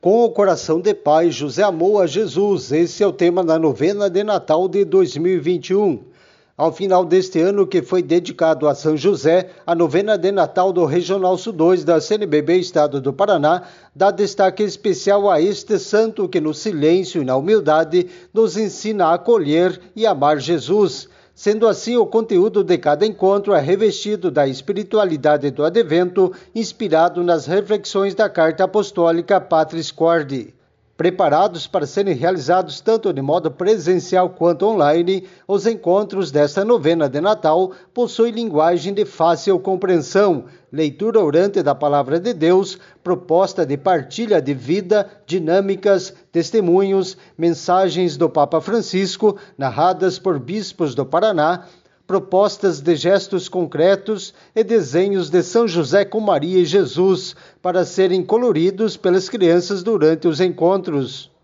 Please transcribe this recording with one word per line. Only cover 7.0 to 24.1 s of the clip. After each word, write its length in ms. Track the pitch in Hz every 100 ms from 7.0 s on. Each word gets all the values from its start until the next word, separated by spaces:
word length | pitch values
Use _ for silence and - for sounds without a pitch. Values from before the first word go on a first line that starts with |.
deste 360 | 175 185 185 180
ano 260 | 175 202 190
que 160 | 185
foi 180 | - 185
dedicado 680 | 147 170 170 - 160 156 151
a 80 | 139
São 200 | 156 156
José, 520 | 151 180 135 175 180 - -
a 80 |
novena 420 | 170 165 151 202 208
de 140 | 175
Natal 420 | 196 175 - 185
do 120 | 180
Regional 520 | 160 160 165 196 185 185
Sul 160 | 226
dois 300 | 180 165 185
da 180 | 151 165
C 140 | 156
N 120 | 214 202
B 140 | 151
B 160 | 151 180
Estado 420 | 180 165 147 139
do 120 | 131
Paraná 520 | 135 208 180 147 180 - - _
dá 200 | 143 190
destaque 500 | 202 202 202 190 185
especial 680 | 208 - 208 185 - 202 202
a 120 | 165
este 400 | 175 202 - 208
santo 480 | - 208 220 214 185
que 120 | 180
no 140 | 156
silêncio 680 | 151 220 170 151 175 180 175
e 40 |
na 120 | 131 131
humildade 680 | 156 214 156 156 160 175 180 - -
nos 240 | 208 220 170
ensina 500 | 214 - 208 208 170
a 80 |
acolher 680 | 170 170 233 147 156 180 160 - -
e 100 | 220
amar 320 | 160 147 151
Jesus. 680 | 131 170 120 202 190 - - _ _
Sendo 360 | _ - 214 220
assim, 280 | 185 - 240
o 80 |
conteúdo 600 | 214 220 220 190 202 196
de 120 | 180 175
cada 300 | 151 151 208
encontro 480 | 196 190 202 202
é 60 | 185
revestido 680 | 139 190 214 - 208